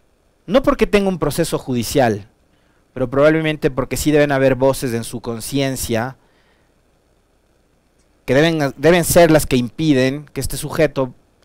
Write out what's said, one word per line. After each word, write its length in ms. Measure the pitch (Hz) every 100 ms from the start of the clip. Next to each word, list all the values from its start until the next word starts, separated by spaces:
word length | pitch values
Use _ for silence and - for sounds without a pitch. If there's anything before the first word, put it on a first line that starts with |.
| _ _ _ _ -
no 160 | 240
porque 240 | 285 262 214
tenga 240 | 208 196
un 80 | 175
proceso 400 | 147 156 160 151
judicial, 680 | - 123 110 147 120 98 98 _ _ _ _ _ _
pero 160 | - 123
probablemente 600 | 135 151 160 156 151 151
porque 260 | 131 127 123
sí 140 | 151
deben 200 | 147 147
haber 240 | 135 135 127
voces 380 | 135 127 135
en 100 | 117
su 180 | 117 120
conciencia 960 | 120 117 - 139 135 127 - 113 123 - _ _ _ _ _ _ _ _ _ _ _ _ _ _ _ _ _ _ _ _ -
que 100 | 131
deben, 380 | 165 160 139 131
deben 260 | 151 175
ser 280 | 156 180 170
las 160 | 151 -
que 100 | 131
impiden 680 | 120 - 160 131 131 143 143
que 160 | -
este 160 | 127 139
sujeto 560 | 143 - 151 - 131 - _ _